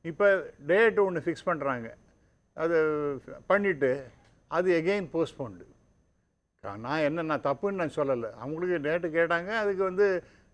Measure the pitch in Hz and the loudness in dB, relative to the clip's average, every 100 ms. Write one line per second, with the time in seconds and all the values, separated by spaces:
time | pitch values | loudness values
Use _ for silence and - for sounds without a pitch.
0 | 165 151 202 190 139 - 143 190 226 196 | -10 2 4 4 -2 -8 2 4 4 4
1 | 190 175 151 160 - 160 139 123 113 - | 2 0 -4 -4 -2 -2 -2 -4 -6 -16
2 | _ _ _ _ _ - 165 165 156 151 | _ _ _ _ _ -4 0 2 2 0
3 | 147 135 - - - 196 202 151 135 139 | -2 -6 -10 -10 0 2 2 2 2 0
4 | 120 - _ _ - 160 180 170 165 202 | -6 -20 _ _ -6 0 2 2 2 -2
5 | 170 165 160 - 123 90 - _ _ _ | -2 -2 -2 -4 -12 -12 -20 _ _ _
6 | _ _ _ _ _ _ 104 101 120 156 | _ _ _ _ _ _ -12 -10 -4 0
7 | 147 160 160 143 143 139 202 190 156 156 | 0 0 -2 -2 -2 -2 -2 -2 -4 -2
8 | 139 127 113 117 127 160 180 175 143 170 | 0 0 -4 -8 -8 -4 -2 0 0 -2
9 | 170 160 165 170 180 226 208 190 190 185 | 0 0 2 0 -2 -2 -2 0 0 2
10 | 202 180 - _ _ | 2 2 -4 _ _